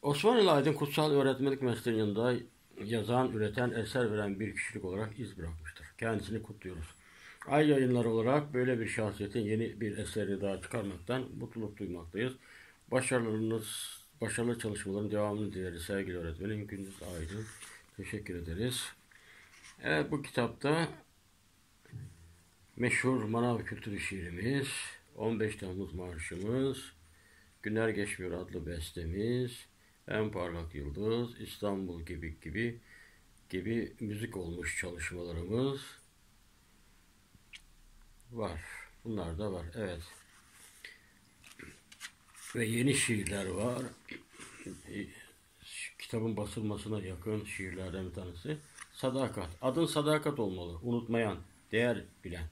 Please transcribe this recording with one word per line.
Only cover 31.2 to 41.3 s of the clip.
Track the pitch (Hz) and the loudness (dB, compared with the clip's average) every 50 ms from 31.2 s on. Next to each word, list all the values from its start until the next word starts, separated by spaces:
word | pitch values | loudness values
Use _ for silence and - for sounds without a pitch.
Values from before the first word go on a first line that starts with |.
| 120 117 117 - | 0 -2 -4 -10
İstanbul | 110 - - - - 104 98 95 95 90 87 85 | -10 -10 -8 -2 -2 0 0 0 -2 -4 -4 -6
gibi | 82 80 87 82 82 80 78 - | -6 -8 -8 -6 -6 -6 -8 -8
gibi | - 80 76 98 117 120 120 120 - - - - - - - - - - - - - - | -10 -6 -2 0 0 -2 -2 -6 -14 -20 -20 -20 -20 -20 -20 -20 -20 -20 -20 -20 -16 -6
gibi | - 92 90 104 113 117 107 - - - | -4 -4 -2 0 0 0 0 -2 -4 -6
müzik | 117 107 104 104 113 117 - 98 | -6 -4 -4 -4 -4 -6 -4 -6
olmuş | 90 85 85 87 85 82 - - | -4 -4 -6 -4 -4 -4 -4 -4
çalışmalarımız | - 90 87 87 82 - 90 87 87 87 85 82 87 90 104 120 131 139 139 139 - - - - - - _ _ - - - - _ - _ - - - - - - - - - - - _ _ _ _ _ - - - - - - - - - - - - - - - - - - - | -4 -6 -6 -6 -6 -6 -6 -6 -6 -4 -4 -4 -2 0 0 2 2 2 0 -2 -8 -12 -16 -20 -20 -20 _ _ -20 -20 -20 -20 _ -20 _ -20 -20 -20 -20 -20 -20 -20 -20 -20 -20 -20 _ _ _ _ _ -20 -20 -20 -20 -20 -20 -20 -20 -20 -20 -20 -20 -20 -20 -20 -20 -20 -20 -12
var. | 120 117 110 95 82 80 82 - - - - - - - - | -6 -2 -2 -2 -2 -4 -8 -10 -12 -14 -14 -18 -20 -12 -6
Bunlar | 117 110 101 87 82 82 82 | -4 -2 -2 -2 -2 -2 -2
da | 104 107 95 | -2 -2 -2
var. | 87 82 82 82 | -4 -6 -6 -6
Evet. | 120 107 95 87 82 82 - - - - - - - - - - - - - - - - - - - - - - - - - | -4 -4 -4 -4 -6 -10 -14 -16 -20 -20 -20 -20 -20 -20 -20 -20 -20 -20 -20 -20 -18 -18 -18 -18 -18 -20 -20 -20 -20 -20 -20